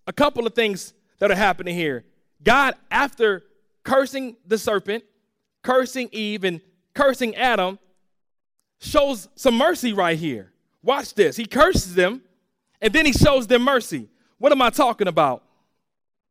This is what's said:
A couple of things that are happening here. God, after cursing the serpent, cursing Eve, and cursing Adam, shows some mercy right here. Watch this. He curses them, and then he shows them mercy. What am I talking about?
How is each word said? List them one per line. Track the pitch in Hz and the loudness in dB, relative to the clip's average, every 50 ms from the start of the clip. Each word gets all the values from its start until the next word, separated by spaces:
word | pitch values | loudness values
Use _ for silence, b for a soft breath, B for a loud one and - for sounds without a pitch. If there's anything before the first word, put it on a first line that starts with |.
| - | -14
A | 185 - | -8 -2
couple | - 294 285 - 240 233 | 0 0 0 0 -2 -6
of | 226 - | -4 -2
things | 233 220 208 196 170 - - _ _ _ _ _ - | -2 -2 -2 -2 -6 -10 -16 _ _ _ _ _ -2
that | 202 202 | 0 0
are | 185 | 0
happening | 190 214 190 175 185 175 175 175 | 2 0 0 0 -2 -6 -8 -6
here. | 175 165 147 127 113 - _ _ _ _ _ _ _ 147 | -4 -4 -4 -4 -6 -10 _ _ _ _ _ _ _ 2
God, | 214 247 277 277 254 - _ _ - | 2 4 4 2 0 -2 _ _ -4
after | 208 247 277 262 - - 226 214 190 165 _ _ _ _ _ _ _ _ - | -2 -2 -2 -2 -2 0 0 0 0 -2 _ _ _ _ _ _ _ _ -4
cursing | 220 262 269 277 254 269 269 262 240 - _ _ | 0 0 0 0 0 -4 -10 -10 -10 -14 _ _
the | 180 220 | -4 -4
serpent, | 208 - 233 208 190 - 196 214 233 - _ _ _ _ _ _ _ _ _ _ _ - | -2 -2 -2 -4 -4 -4 -6 -8 -8 -10 _ _ _ _ _ _ _ _ _ _ _ -2
cursing | 247 254 262 262 - - 262 240 - | 0 0 0 0 -2 -6 -8 -8 -8
Eve, | - 220 214 208 214 196 185 | -8 -8 -6 -6 -6 -4 -4
and | - 170 156 _ _ _ _ _ _ - | -4 -4 -6 _ _ _ _ _ _ -2
cursing | - 285 269 254 - 254 220 - | 0 0 0 0 0 -4 -6 -4
Adam, | 202 254 247 226 196 180 185 196 - _ _ _ _ _ _ _ _ _ _ _ _ _ _ _ _ _ _ _ _ | -2 -2 0 0 0 -2 -4 -4 -10 _ _ _ _ _ _ _ _ _ _ _ _ _ _ _ _ _ _ _ _
shows | - - - 294 277 277 262 190 - - _ | -6 0 2 2 2 2 -2 -6 -10 -18 _
some | - - 254 233 | 0 0 2 2
mercy | 233 285 349 330 - 254 233 202 | 4 2 2 2 0 -2 -4 0
right | 196 180 170 165 | 0 0 0 0
here. | 156 170 147 120 101 90 _ _ _ _ _ _ _ - | -2 -4 -6 -6 -8 -10 _ _ _ _ _ _ _ -2
Watch | 220 277 285 262 - - | -2 -2 -2 -2 -4 0
this. | 208 180 147 123 | 2 2 2 2
He | 220 233 | -4 -8
curses | - - 262 311 370 330 - - 185 175 | -2 2 4 4 4 4 0 -2 -2 0
them, | 185 180 190 240 269 _ _ _ _ _ _ _ _ _ _ _ - | 0 0 0 0 -6 _ _ _ _ _ _ _ _ _ _ _ -4
and | 214 220 190 | -2 0 2
then | 320 320 | 2 2
he | 285 220 | 2 4
shows | - 311 294 277 269 226 | 4 4 6 4 2 2
them | 190 247 240 247 | 2 2 2 2
mercy. | 285 269 240 - - 165 127 107 - _ _ _ _ _ | 2 0 0 -2 -4 -10 -10 -10 -12 _ _ _ _ _
What | - 220 294 | 0 2 2
am | 285 269 | 4 4
I | 247 226 | 2 2
talking | - - 269 233 220 - 196 | 2 2 0 0 0 -2 -2
about? | 180 156 165 151 135 120 - _ _ _ _ _ _ _ _ _ _ _ _ _ _ _ _ _ _ | 0 2 2 2 2 0 -4 _ _ _ _ _ _ _ _ _ _ _ _ _ _ _ _ _ _